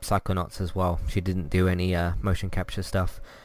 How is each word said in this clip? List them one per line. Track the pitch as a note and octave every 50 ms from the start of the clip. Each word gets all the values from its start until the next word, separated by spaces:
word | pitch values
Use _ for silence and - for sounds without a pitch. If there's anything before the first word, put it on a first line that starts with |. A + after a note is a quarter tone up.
Psychonauts | - - G2+ F#2+ - - F#2+ F#2 F2 - - -
as | F#2+ E2+ -
well. | F#2 F#2 F2+ E2+ F2 - -
She | - G2+
didn't | F2 F#2+ F2+ F2 E2 D2+
do | - F#2 F#2 F#2
any, | F2+ F2+ F2+ F#2 F2+
uh, | F2 F2 E2+ F2 - -
motion | G2+ F#2 - - F2+
capture | - F#2 F2+ - - - F#2
stuff. | - - F#2+ F2+ - - - - - - - -